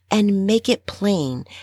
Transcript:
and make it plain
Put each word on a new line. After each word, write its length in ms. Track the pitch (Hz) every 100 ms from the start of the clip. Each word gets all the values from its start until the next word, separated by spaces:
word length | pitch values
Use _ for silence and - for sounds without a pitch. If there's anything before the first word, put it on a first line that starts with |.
| -
and 340 | 214 208 196 196
make 220 | 226 226
it 180 | 240 -
plain 600 | - 202 190 135 127 - -